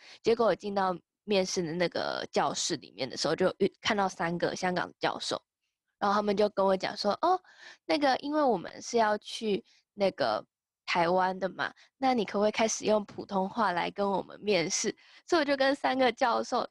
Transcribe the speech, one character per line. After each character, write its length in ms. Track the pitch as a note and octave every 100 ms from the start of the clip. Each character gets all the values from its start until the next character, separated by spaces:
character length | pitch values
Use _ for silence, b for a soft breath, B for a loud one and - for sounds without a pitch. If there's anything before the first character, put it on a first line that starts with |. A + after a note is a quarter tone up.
| B B
结 120 | -
果 120 | A3+ A3+
我 80 |
进 200 | E3+ G#3
到 220 | G3 F#3+ F3+ - _
面 200 | - G3+
试 180 | F#3 -
的 100 | E3+
那 140 | E3+ F3
个 360 | - C#2+ C2 -
教 220 | - D3+
室 200 | - - D#3+
里 140 | -
面 160 | F2+ B2+
的 80 | -
时 120 | -
候， 80 | D#3+
就 180 | F#3 -
遇-， 120 | F#3+ -
看 120 | -
到 140 | G#3+ F#3+
三 280 | - F3 E3+
个 180 | E3+ -
香 180 | F#3
港 160 | F3+ F2+ -
教 200 | D#3 -
授， 200 | - - - _ _ _ _ _
然 120 | G3+
后 40 |
他 80 | G#3
们 120 | G#3
就 140 | G3+ G#3
跟 160 | -
我 120 | G3 F#3+
讲 200 | - -
说 160 | G#3 F#3+
：“哦， 200 | E4+ F#4 B B B B
那 140 | - D#4
个， 180 | C#4 B3+
因 160 | C#4+
为 100 | D4+
我 140 | C#4+ G3
们 240 | - -
是 160 | G#3+ A#3
要 200 | G#3+ G#3+
去 440 | - - A3 G3+ b b _
那 160 | - G3
个 320 | - B2 G#2+ - _ _ _
台 240 | - F3+ E3+
湾 300 | F#3 F#3 F#3+
的 100 | F#3+
嘛， 220 | - C3+ b b _
那 140 | C4
你 120 | B3
可 140 | F#3+ G#3
不 40 |
可 60 | G#3
以 20 |
开 160 | - A3
始 180 | -
用 200 | - G#3+
普 200 | G3+ -
通 240 | - G3 F#3+
话 220 | - G3+
来 180 | F3 F3
跟 200 | F3+ G3+
我 120 | F#3+
们 140 | - D2
面 280 | G3+ F#3+ D#3+
试？” 240 | - A3 B B B -
所 100 | F4
以 20 |
我 40 |
就 120 | C#4+ C#4
跟 160 | C4+
三 220 | C#4 C4+ C4
个 140 | B3+
教 320 | A#3 B3 A3+
授， 240 | A3+ B3 -